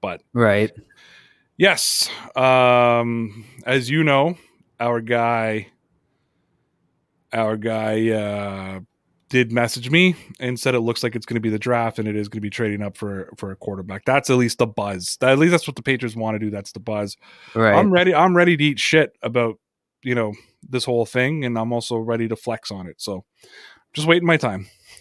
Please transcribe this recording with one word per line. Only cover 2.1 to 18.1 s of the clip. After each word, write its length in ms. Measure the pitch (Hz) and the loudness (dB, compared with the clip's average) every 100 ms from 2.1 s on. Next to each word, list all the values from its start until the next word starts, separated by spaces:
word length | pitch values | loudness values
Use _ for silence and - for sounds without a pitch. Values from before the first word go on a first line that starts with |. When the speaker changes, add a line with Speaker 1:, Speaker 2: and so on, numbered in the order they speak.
| - - 131 | -8 -10 0
Speaker 1:
um, 1080 | 131 127 127 123 120 120 120 117 113 107 107 - - | 4 6 6 6 6 4 0 -2 -6 -10 -20 -12 -4
as 240 | 135 120 | -2 0
you 140 | 151 | 0
know, 340 | 156 139 156 180 _ _ _ - | 2 4 2 -2 _ _ _ -6
our 220 | 120 117 | -2 -2
guy, 640 | 113 120 117 117 110 107 104 _ _ _ _ _ _ _ _ _ _ _ _ _ _ _ _ | 0 0 0 0 -2 -4 -8 _ _ _ _ _ _ _ _ _ _ _ _ _ _ _ _
our 240 | 113 110 110 | -2 -2 -2
guy, 520 | 113 110 110 110 113 | -4 -2 -2 0 0
uh, 720 | 110 104 104 101 98 95 95 90 _ _ _ _ | 0 -2 -6 -6 -8 -10 -12 -16 _ _ _ _
did 200 | 127 117 | 0 2
message 400 | 120 120 - 123 | 0 -2 -4 0
me 240 | 165 185 165 - - | 4 4 2 -8 -8
and 180 | 127 123 | -6 -4
said 160 | 135 123 | 0 0
it 60 | |
looks 220 | 113 117 | 0 -2
like 120 | 120 117 | -4 -6
it's 100 | - | -6
gonna 140 | 117 | -4
be 100 | 110 | -2
the 80 | 107 | -2
draft 420 | 120 120 113 113 | 0 0 -2 -4
and 60 | 107 | -4
it 120 | 104 | -4
is 100 | 104 | -6
gonna 140 | 107 | -6
be 80 | 104 | -8
trading 320 | - 110 104 | -4 -4 -4
up 160 | 101 - | -8 -8
for, 320 | 101 98 92 - | -10 -8 -12 -12
for 140 | 98 | -12
a 40 | 95 | -10
quarterback. 480 | - 95 92 95 | -10 -8 -8 -6
That's 260 | - 135 - | 0 0 2
at 60 | 127 | 2
least 220 | 120 - | 2 2
the 100 | 113 | -2
buzz. 480 | 104 101 95 90 - | -2 -6 -6 -8 0
That, 80 | 127 | 4
at 80 | 135 | 4
least 120 | 165 | 4
that's 140 | 170 - | 2 0
what 120 | 131 | -8
the 40 | |
Patriots 360 | - 127 123 110 | -4 -2 -4 -6
wanna 200 | 110 107 | -4 -4
do. 120 | 107 | -4
That's 240 | 101 98 | -8 -10
the 80 | 101 | -12
buzz. 340 | 113 107 104 - _ - - 113 | -8 -6 -6 -10 _ -20 -8 2
Speaker 2:
Right. 180 | 110 | 6
Speaker 1:
I'm 180 | 135 208 | 6 6
ready. 220 | 180 180 | 4 4